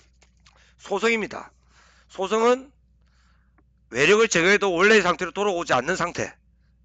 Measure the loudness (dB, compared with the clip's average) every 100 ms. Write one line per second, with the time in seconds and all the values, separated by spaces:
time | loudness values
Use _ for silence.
0 | _ _ _ _ _ _ _ _ -6 -2
1 | 0 -2 -4 -10 -16 _ _ _ _ _
2 | _ -8 -2 0 2 2 -2 _ _ _
3 | _ _ _ _ _ _ _ _ _ 0
4 | 2 4 2 2 2 2 0 2 4 4
5 | 2 -2 -6 -4 -4 -4 -2 -2 -2 -4
6 | -4 -6 -10 -10 _ _ _ _